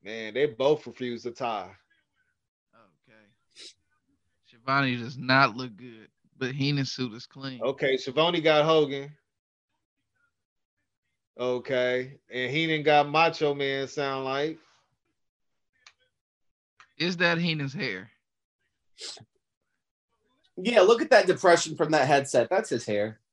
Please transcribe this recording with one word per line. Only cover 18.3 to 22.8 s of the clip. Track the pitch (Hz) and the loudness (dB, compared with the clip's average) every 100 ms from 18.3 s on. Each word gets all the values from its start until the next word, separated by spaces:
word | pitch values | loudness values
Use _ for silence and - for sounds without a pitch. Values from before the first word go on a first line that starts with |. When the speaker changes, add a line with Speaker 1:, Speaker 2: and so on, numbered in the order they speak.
| _ _ _ _ _ _ _ - - - _ _ _ _ _ _ _ _ _ _ _ _ - | _ _ _ _ _ _ _ -18 -18 -20 _ _ _ _ _ _ _ _ _ _ _ _ -8
Speaker 3:
Yeah, | 185 233 | 2 6
look | 185 233 | 6 6
at | - | 6
that | 226 185 | 6 6
depression | 151 185 170 160 160 | 4 6 6 2 -2
from | 151 | 2
that | 156 135 | 2 4
headset. | 143 139 - 143 | 4 4 0 2
That's | 190 214 | 0 -2
his | 120 | -6